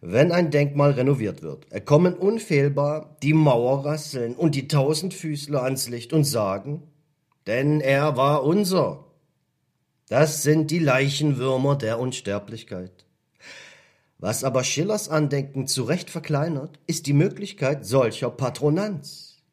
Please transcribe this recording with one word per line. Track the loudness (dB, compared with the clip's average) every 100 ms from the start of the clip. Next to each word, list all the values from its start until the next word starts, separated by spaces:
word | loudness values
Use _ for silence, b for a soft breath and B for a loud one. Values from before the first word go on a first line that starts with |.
| 0
Wenn | 2 4
ein | 4 2
Denkmal | 2 0 2 2
renoviert | 4 2 0 -2 -6
wird, | -12 -14 _ -12 2
kommen | 4 4
unfehlbar | 2 0 -2 0 2 2 0 -2 -4 -10 -4
die | 2
Mauerrasseln | 4 6 4 2 0 -2 -6 -6 -6 -6 0
und | 0
die | 0 0
Tausendfüßler | 2 2 0 -4 -8 -8 -8 -4 -4
ans | -2 -4 -6
Licht | -8 -2
und | 2 2
sagen, | 0 -2 -2 -6 -10 -12 _ _ _ _ _ -4
"Denn | 0 2 2
er | 2 2 2 2
war | 2 4
unser." | 2 2 2 2 0 -2 -16 _ _ _ _ _ _ _ _ _ _
Das | 2 2 2
sind | 2 2 2
die | 0
Leichenwürmer | 2 2 2 0 0 0 0 0 2 0
der | 0 -2
Unsterblichkeit. | -4 -6 -6 -6 -6 -16 -12 -12 -12 _ _ _ _ _ B B B B B B B B
Was | -6 -2
aber | -2 0
Schillers | -2 -2 -2 -2 -2
Andenken | 0 0 -2 -4 -6 -4
zu | -4 -2
Recht | -4 -4
verkleinert, | -12 -2 -2 0 -4 -8 -14 -8
ist | -6 2
die |
Möglichkeit | 4 2 0 -12 -4 -4 -4
solcher | 0 2 2 -2 -8
Patronanz. | -4 -6 0 0 0 -2 -6 -12 -20 -20 _ _